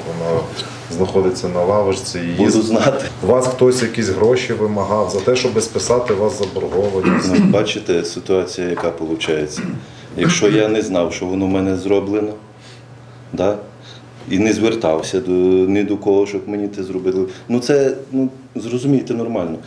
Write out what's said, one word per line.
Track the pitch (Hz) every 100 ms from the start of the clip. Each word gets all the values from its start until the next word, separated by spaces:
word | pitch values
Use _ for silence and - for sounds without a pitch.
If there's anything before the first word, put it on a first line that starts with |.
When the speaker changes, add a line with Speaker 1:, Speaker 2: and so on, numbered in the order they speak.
| 87
Speaker 1:
вона | 82 82 82 76 - - - -
знаходиться | 85 92 98 92 90 90
на | 90
лавочці. | 90 104 98 95 - 90
Її | 85 87
Speaker 2:
Буду | 104
знати. | 110 101 110 139 - - -
Speaker 1:
Вас | 92 127 127
хтось | 127 127 127
якісь | 113 117 107
гроші | 92 110 127 -
вимагав | 104 107 101 95 107 92
за | 98
те, | 107 127
щоб | 127 110
списати | - 98 - 120 117
вас | 98 107 95
заборгованість. | 95 92 - 87 101 95 92 - 92 214
Speaker 2:
Ну, |
бачите, | 190 101 107 104 - 85
ситуація, | 85 92 95 92 87 - 90
яка | 85 85 82
виходить. | 80 80 - 78 76 - 87 - - - - 135
Якщо | 170 - 104
я | 107 107
не | 110
знав, | 90 92 85
що | - 92
воно | 95 95
в |
мене | 95 95 92
зроблено, | 98 101 98 107 107 107 - - - - - - - - -
да? | 82 95 104 - - - - - - -
І | 95
не | 110
звертався | 95 110 - 80 80 - 92
до, | 90 90 92 92 92
ні | 101
до | 101 101
кого, | 104 98 101
щоб | 101 98
мені | 104 101
це | 101
зробили. | 92 90 92 95 95 - -
Ну, | 120
це, | - 143 135 131 -
ну, | 131 131 - -
зрозумійте, | 120 113 123 139 131 107
нормально. | 117 113 110 82 80